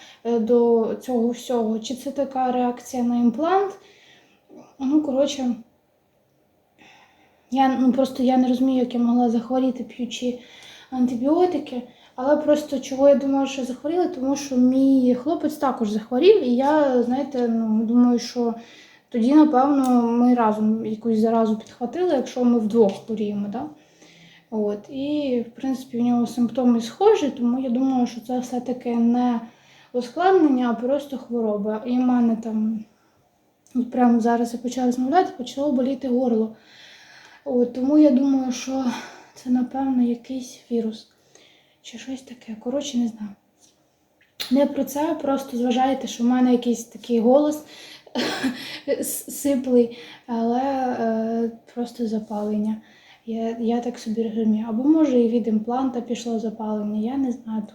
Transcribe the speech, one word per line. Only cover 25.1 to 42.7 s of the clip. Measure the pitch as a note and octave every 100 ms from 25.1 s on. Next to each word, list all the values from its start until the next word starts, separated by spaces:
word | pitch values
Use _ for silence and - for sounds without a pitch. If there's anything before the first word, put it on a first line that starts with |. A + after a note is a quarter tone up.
| D4+ C#4 B3 A#3
в | -
принципі, | C4 B3+ - A#3
у |
нього | A#3+ A#3+ A#3
симптоми | - A#3 - B3 A#3
схожі, | - - G#4+ G4 C#4+
тому | - A#3+ B3+
я | C4
думаю, | A#3 C4+ B3+ A#3+
що | A#3+
це | - B3+
все-таки | B3 B3 B3 B3 A#3+ A#3
не | A#3 A#3+ B3 A#3 - - _ - _
ускладнення, | B3 A#3+ D#4 F#4 F#4+ D4+ B3 B3
а |
просто | A3 B3 C#4 C4+ B3
хвороба. | - A#3+ A3 G#3 G#3 G#3+ B3
І |
в | B3
мене | B3+ B3 A#3 A3+
там, | A3+ A3 A3 A3 - _ _ _ _ _ _ _ _ B3+
от | -
прямо | B3 B3 A#3
зараз | A3+ A#3 A#3+
я | A#3+
почала | A#3+ B3+ B3
розмовляти, | A#3+ B3+ E4+ F#4 -
почало | - - D4
боліти | C4 B3+ C#4 C4+
горло. | B3 B3+ A3 A3 - _ - - - - - - - C#4+
От, | B3 A#3+
тому | B3+ C4 D4+
я | D4+
думаю, | B3+ C#4 C4+ B3+
що | B3+ C4 C4 B3+ A3 - - - -
це, | B3+
напевно, | B3 B3 C4 C4+ B3
якийсь | A#3+ A#3+ - C4 B3 - -
вірус | A#3 A3 G#3+ - _ _ _ _ _ _ _
чи | - A3+
щось | - C4
таке. | - A#3+ - A3
Коротше, | B3